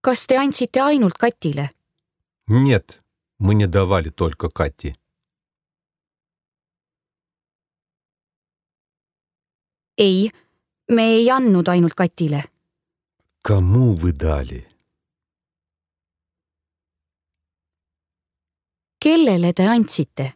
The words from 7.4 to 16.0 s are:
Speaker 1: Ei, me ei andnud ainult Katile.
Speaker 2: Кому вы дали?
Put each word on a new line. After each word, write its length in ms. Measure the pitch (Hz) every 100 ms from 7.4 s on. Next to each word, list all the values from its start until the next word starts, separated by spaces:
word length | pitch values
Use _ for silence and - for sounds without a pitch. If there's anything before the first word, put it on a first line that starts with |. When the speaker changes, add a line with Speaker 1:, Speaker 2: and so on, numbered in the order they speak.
| _ _ _ _ _ _ _ _ _ _ _ _ _ _ _ _ _ _ _ _ _ _ _ _ _ -
Speaker 1:
Ei, 360 | 202 190 214 _ _ _ _ _ -
me 140 | 233 226 226
ei 140 | 233
andnud 360 | 262 247 185 -
ainult 260 | 180 170 -
Katile. 460 | 180 - 160 147 - _ _ _ _ _ _ _ _ _
Speaker 2:
Кому 520 | - 101 90 113 127 90
вы 160 | 90
дали? 560 | 73 82 73 65 62 - _ _ _ _ _ _ _ _ _ _ _ _ _